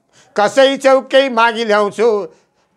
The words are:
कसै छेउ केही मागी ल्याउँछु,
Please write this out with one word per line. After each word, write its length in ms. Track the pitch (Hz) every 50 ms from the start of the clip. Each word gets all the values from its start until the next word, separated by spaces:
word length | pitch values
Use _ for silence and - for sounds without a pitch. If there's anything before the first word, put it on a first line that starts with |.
| _ _ _ _ _ _ _ -
कसै 380 | 202 202 - 262 269 269 269 269
छेउ 240 | 269 269 269 269
केही 280 | - 262 - 269 277 269
मागी 360 | 240 226 226 233 220 220 233
ल्याउँछु, 600 | 220 208 214 208 202 - 202 214 240 214 208 185 - - _ _ _ _ _ _ _ _